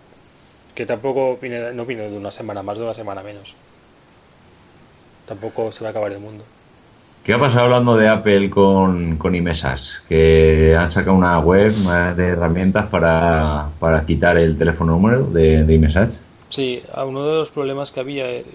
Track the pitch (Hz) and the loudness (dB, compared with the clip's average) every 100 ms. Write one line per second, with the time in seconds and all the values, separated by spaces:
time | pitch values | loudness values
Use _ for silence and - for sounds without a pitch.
0 | _ _ _ _ _ _ _ - 113 117 | _ _ _ _ _ _ _ -14 -8 -6
1 | 135 131 135 123 131 120 117 123 117 120 | -4 -2 -2 -4 -8 -10 -10 -10 -10 -10
2 | 107 104 101 - 113 101 98 104 117 110 | -10 -10 -12 -12 -12 -10 -10 -8 -8 -8
3 | 104 98 98 104 101 - _ _ _ _ | -10 -12 -14 -20 -20 -20 _ _ _ _
4 | _ _ _ _ _ _ _ _ _ _ | _ _ _ _ _ _ _ _ _ _
5 | _ _ - 104 107 - 113 104 110 107 | _ _ -18 -12 -12 -8 -8 -8 -10 -6
6 | 104 101 104 107 107 _ _ _ _ _ | -8 -8 -16 -20 -20 _ _ _ _ _
7 | _ _ - 117 139 123 120 123 120 113 | _ _ -2 0 2 4 4 4 4 4
8 | 107 107 104 101 98 98 98 98 92 87 | 4 4 2 2 2 2 4 4 2 0
9 | 85 80 90 90 85 80 69 65 - - | -2 -2 -2 -2 -2 -2 -4 -6 -10 -18
10 | - 80 80 80 80 78 80 80 85 82 | -2 2 6 6 6 6 4 4 2 0
11 | 92 95 87 85 78 95 104 107 95 87 | 2 4 4 2 4 4 4 2 0 0
12 | 87 87 90 87 85 85 92 98 101 92 | 0 0 -2 0 -2 0 0 0 -2 0
13 | 82 82 85 80 78 76 76 - 82 80 | 2 2 2 0 0 -4 -6 -4 0 0
14 | 78 78 87 85 82 76 82 82 82 82 | 0 0 2 2 2 0 -2 -2 -2 2
15 | 104 123 98 85 80 78 78 80 80 82 | 2 2 0 2 4 4 4 4 2 2
16 | 117 - - - - - 131 123 - - | -2 -4 -18 -20 -14 -6 -6 -6 -10 -10
17 | 135 135 143 160 147 - 139 139 143 - | -8 -6 -4 -4 -4 -6 -6 -6 -10 -10
18 | 131 143 127 123 123 | -10 -8 -8 -8 -12